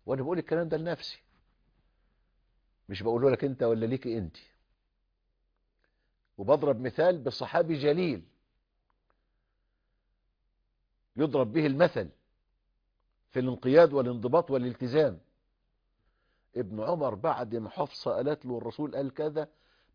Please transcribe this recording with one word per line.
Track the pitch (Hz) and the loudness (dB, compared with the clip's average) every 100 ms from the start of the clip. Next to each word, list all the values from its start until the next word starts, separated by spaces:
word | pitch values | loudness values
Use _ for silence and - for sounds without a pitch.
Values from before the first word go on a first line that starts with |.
| - | -6
وأنا | 135 | -4
بقول | 135 175 | -2 -4
الكلام | 156 160 165 | -2 -2 0
ده | 156 | -2
لنفسي، | 170 160 - - _ _ _ _ _ _ _ _ _ _ _ _ _ _ _ _ - | -2 -6 -10 -16 _ _ _ _ _ _ _ _ _ _ _ _ _ _ _ _ -12
مش | 95 | -6
بقوله | 113 117 135 | -2 2 4
لك | 123 | 2
أنت | 139 131 | 0 0
ولا | 117 113 113 | 2 2 0
ليك | 131 123 | -2 -4
أنت. | 113 82 - - _ _ _ _ _ _ _ _ _ _ _ _ _ _ _ _ _ _ - | -4 -6 -10 -20 _ _ _ _ _ _ _ _ _ _ _ _ _ _ _ _ _ _ -6
وبضرب | 101 147 147 117 | 2 4 4 0
مثال | 127 - 170 175 | -2 2 2 2
بصحابي | 127 - 123 170 165 151 | -2 -6 -2 0 0 2
جليل | 143 160 175 101 - _ _ _ _ _ _ _ _ _ _ _ _ _ _ _ _ _ _ _ _ _ _ _ _ _ _ _ _ - | 2 2 2 -2 -8 _ _ _ _ _ _ _ _ _ _ _ _ _ _ _ _ _ _ _ _ _ _ _ _ _ _ _ _ -4
يضرب | 151 139 117 | 0 0 0
به | 156 151 | 0 0
المثل | 135 175 117 82 - _ _ _ _ _ _ _ _ _ _ _ | 2 2 2 -8 -12 _ _ _ _ _ _ _ _ _ _ _
في | 131 | -4
الانقياد | 127 123 127 147 165 | -4 -2 4 8 8
والانضباط | 139 123 120 120 160 165 | 6 0 -2 0 2 2
والالتزام. | 135 123 113 127 143 143 82 - _ _ _ _ _ _ _ _ _ _ _ _ 120 | -2 -2 -4 -2 2 2 -2 -14 _ _ _ _ _ _ _ _ _ _ _ _ -8
ابن | 101 107 | -6 -4
عمر | 113 170 135 104 | -2 0 -2 -2
بعد | 160 120 113 113 | -2 -2 -4 -6
ما | 104 | -6
حفصة | - 147 - 127 | -6 -6 -4 -2
قالت | 104 135 - 127 | 0 -2 -4 -6
له | 120 | -6
الرسول | 113 - 147 139 | -6 -6 -6 -4
قال | 135 | -6
كذا، | - 151 151 147 _ _ _ _ | -4 -4 -4 -6 _ _ _ _